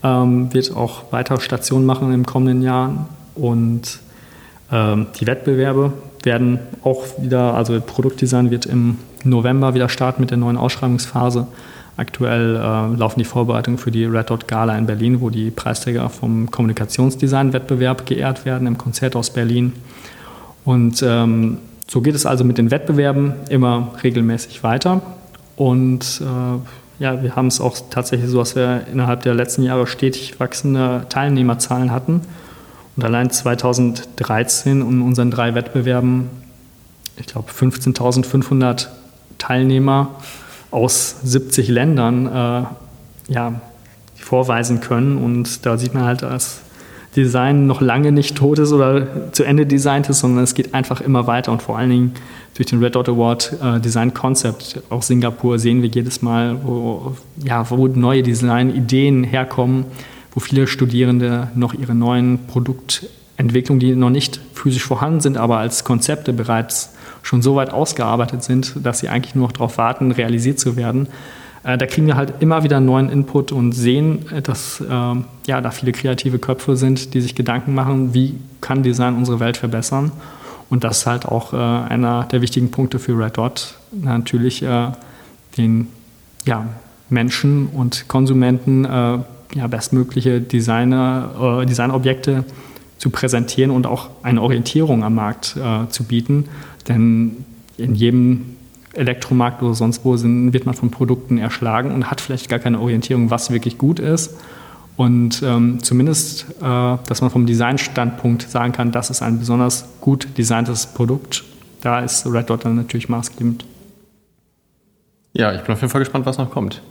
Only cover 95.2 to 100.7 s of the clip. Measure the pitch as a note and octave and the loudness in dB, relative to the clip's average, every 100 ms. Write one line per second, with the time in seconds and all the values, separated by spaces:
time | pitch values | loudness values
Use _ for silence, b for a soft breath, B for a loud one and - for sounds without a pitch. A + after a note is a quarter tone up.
95.2 | G#2 A2 - D3+ C3 A2 A2+ - A2 A#2 | 0 -4 -8 -6 -2 -2 -2 -6 -2 -2
96.2 | A#2+ C#3+ D3 B B B - A#2 A#2 A2+ | 0 0 0 B B B -2 2 4 4
97.2 | A2+ A2+ - - - - A#2+ G#2+ A#2 B2 | 0 -2 -16 -20 -20 -8 -2 2 4 4
98.2 | B2 B2+ B2 - - - - - B2+ B2 | 4 2 -2 -16 -20 -20 -16 -4 -2 -2
99.2 | - B2+ A#2+ B2 B2 A2 A2+ A#2 B2+ B2 | 0 2 2 0 -2 0 0 0 0 2
100.2 | A#2 A#2+ B2 B2 C3 | 2 2 2 2 0